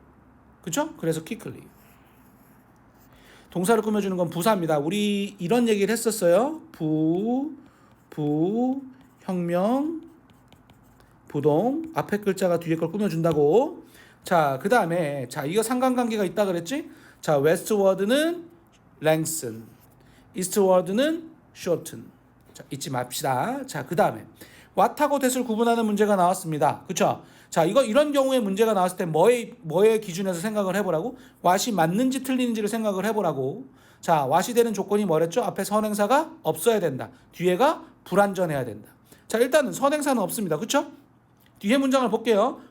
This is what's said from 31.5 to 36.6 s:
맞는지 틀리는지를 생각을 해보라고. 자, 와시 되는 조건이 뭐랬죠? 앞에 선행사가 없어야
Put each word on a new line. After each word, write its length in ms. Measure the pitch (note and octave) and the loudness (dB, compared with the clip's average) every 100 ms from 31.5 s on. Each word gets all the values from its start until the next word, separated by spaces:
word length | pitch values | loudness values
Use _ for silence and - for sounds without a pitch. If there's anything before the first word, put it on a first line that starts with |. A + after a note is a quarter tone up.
| F#3+ B3 | 2 2
맞는지 500 | G3 E3 F#3+ C4 C4 | 0 2 2 0 -2
틀리는지를 460 | C4+ B3+ B3 A3 G#3 | -2 0 0 -2 -2
생각을 380 | A3+ G#3+ F#3+ G3+ | -2 -2 -2 -2
해보라고. 600 | G#3+ F3+ C3+ C3 G3 - - - _ | 0 -2 -2 -4 -6 -14 -20 -20 _
자, 240 | - D#3+ | 0 2
와시 300 | C3+ D#3+ F#3 | 4 2 2
되는 180 | A#3+ A#3 | 2 2
조건이 320 | G3 F#3 G#3 | 0 -2 0
뭐랬죠? 380 | G3+ D#3 E3 G3+ | 2 2 0 0
앞에 220 | G#3 F#3 | -2 -4
선행사가 680 | F#3+ G#3+ G#3+ G#3 G3+ C4+ D#4+ - | -2 -2 0 0 2 2 0 -4
없어야 380 | - - | -4 0